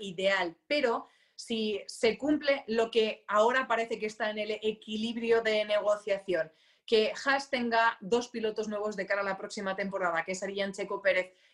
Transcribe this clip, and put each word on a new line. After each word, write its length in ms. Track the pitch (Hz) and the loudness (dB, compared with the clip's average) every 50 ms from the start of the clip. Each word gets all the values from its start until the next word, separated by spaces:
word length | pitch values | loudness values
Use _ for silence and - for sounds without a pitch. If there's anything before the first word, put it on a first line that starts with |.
ideal, 560 | 208 196 170 185 185 196 196 190 180 170 165 _ _ | -10 -10 -6 0 2 2 2 2 0 -2 -6 _ _
pero 420 | - 294 294 254 233 233 - - - _ _ _ _ _ | -2 0 2 2 2 0 -2 -6 -10 _ _ _ _ _
si 460 | - - - 233 220 214 214 202 190 - | -16 -8 -4 -2 -2 -2 -2 -2 -4 -8
se 320 | - - - - 220 - - | -10 -6 0 2 2 2 2
cumple 460 | 262 302 302 294 - 277 277 269 - 208 | 0 0 2 2 2 0 0 0 0 -2
lo 220 | 226 233 226 226 | 2 2 2 2
que 340 | - 226 220 214 - - _ | 2 2 2 2 -2 -6 _
ahora 400 | - 202 214 220 240 247 254 240 | 0 4 4 4 6 4 2 2
parece 320 | - 226 226 226 233 233 190 | 2 0 0 0 -2 -4 -4
que 80 | 214 | -4
está 240 | 214 - - 226 214 | -6 -4 -4 -4 -4
en 80 | 214 214 | -2 -4
el 120 | 214 214 214 - | -4 -4 -4 -2
equilibrio 760 | 220 214 214 - - 214 214 214 220 233 220 233 233 226 226 220 | -2 -4 -4 -4 -8 -8 -6 -4 -4 -4 -4 -2 2 4 4 4
de 220 | - 220 214 214 214 | 4 2 2 2 2
negociación, 880 | 208 208 208 190 208 208 208 - 208 196 196 - 196 175 160 151 - _ _ _ _ _ _ - | 2 0 0 2 2 0 0 0 -2 -2 -2 0 -2 0 0 0 -4 _ _ _ _ _ _ -2
que 260 | - 233 214 220 214 - - - | 2 4 4 4 2 -2 -2 0
Haas 240 | 277 277 277 277 - | 0 0 0 0 -2
tenga 460 | 269 247 240 233 226 226 226 226 - - | -2 -2 0 2 4 4 4 4 2 -2
dos 280 | 202 185 233 240 240 - | -2 0 0 0 0 -2
pilotos 400 | - 233 214 220 214 220 214 214 | -6 -4 -4 -2 -2 -2 -6 -4
nuevos 260 | 214 208 208 214 208 | -4 -4 -4 -4 -4
de 120 | 196 185 | -4 -2
cara 160 | 190 196 202 | -2 0 0
a 20 | 202 | 0
la 140 | 196 190 - | -2 -4 -4
próxima 360 | 208 - - 220 196 190 190 | -8 -10 -8 -6 -4 -4 -2
temporada, 480 | 202 196 196 196 185 185 175 165 165 165 | -2 -4 -4 -2 -2 0 0 0 0 -2
que 100 | 185 185 | -2 -4
serían 380 | 185 202 196 196 196 196 196 | -4 -4 -6 -4 -4 -4 -4
Checo 280 | 190 208 196 196 202 190 | -4 -6 -6 -6 -4 0
Pérez 300 | - 196 180 180 180 - _ _ _ _ | 2 2 2 2 0 -4 _ _ _ _